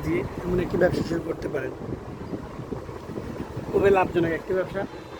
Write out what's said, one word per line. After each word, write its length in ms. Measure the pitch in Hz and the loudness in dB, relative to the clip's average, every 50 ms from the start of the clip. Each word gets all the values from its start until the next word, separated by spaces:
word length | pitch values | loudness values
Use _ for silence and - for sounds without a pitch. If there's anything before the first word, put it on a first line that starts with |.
| 151 | 2
দিয়ে 140 | 156 170 185 | 0 2 0
এমন 400 | - - - - - 175 180 180 | 0 -2 -4 -4 -2 0 2 2
একটি 180 | 170 - - 175 | 2 2 4 4
ব্যবসা 260 | 180 170 - 147 - - | 6 6 4 4 0 0
শুরু 120 | 165 165 156 | 0 -2 -2
করতে 220 | 165 160 - - 151 | -2 -4 -4 -4 -4
পারেন। 240 | 147 139 131 131 131 - - - - - - - - - - - - - - - - - - - - - - - - - - - - - - - - - - - - - - - | -2 -2 -4 -4 -6 -6 -8 -8 -8 -8 -8 -10 -10 -10 -8 -8 -6 -8 -8 -8 -10 -10 -8 -8 -8 -8 -8 -10 -10 -10 -10 -8 -8 -8 -8 -8 -6 -8 -8 -8 -8 -8 -4 0
খুবই 180 | - 196 185 196 | 2 6 8 8
লাভজনক 420 | 196 185 180 - - 175 165 165 | 8 8 6 4 4 2 4 4
একটি 220 | 160 156 - - 185 | 2 0 -2 0 0
ব্যবসা, 280 | 185 180 180 175 196 202 - - - - - - | 0 0 0 -2 -4 -4 -4 -6 -10 -12 -12 -12